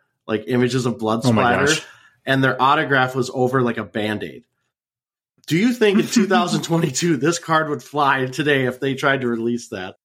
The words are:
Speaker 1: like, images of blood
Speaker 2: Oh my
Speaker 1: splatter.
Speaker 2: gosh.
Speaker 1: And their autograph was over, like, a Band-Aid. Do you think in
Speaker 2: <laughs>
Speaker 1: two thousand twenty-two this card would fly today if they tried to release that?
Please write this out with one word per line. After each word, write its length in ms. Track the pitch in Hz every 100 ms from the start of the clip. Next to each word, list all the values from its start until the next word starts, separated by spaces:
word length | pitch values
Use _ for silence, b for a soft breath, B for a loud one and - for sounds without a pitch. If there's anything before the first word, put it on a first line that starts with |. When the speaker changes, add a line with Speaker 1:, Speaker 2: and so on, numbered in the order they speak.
| _ _ -
Speaker 1:
like, 180 | 107 113
images 360 | 123 123 127 123
of 120 | 110
blood 220 | 110 117
Speaker 2:
Oh 80 | 127
my 100 | 110
Speaker 1:
splatter. 240 | 120 - 143
Speaker 2:
gosh. 200 | 156 B B B B
Speaker 1:
And 200 | - 135
their 180 | 131 120
autograph 540 | 131 151 147 139 127 131
was 160 | 120
over, 280 | 131 127 131
like, 160 | 120 113
a 40 |
Band-Aid. 640 | 101 113 107 104 87 62 _ _ _ _ _ _ _ _ _ _ -
Do 80 | 160
you 140 | 240
think 260 | 240 214 202
in 80 | 214
Speaker 2:
<laughs> 60 | 233
Speaker 1:
two 80 | 196
thousand 340 | 185 175 156
twenty-two 540 | 147 165 165 131 175 147
this 240 | 147 170
card 280 | - 160 151
would 140 | 139
fly 440 | - 147 139 135 131
today 400 | 131 151 139 127
if 120 | 123
they 160 | 139
tried 280 | 135 143 135
to 40 | 123
release 400 | 117 117 120 -
that? 260 | 98 92 -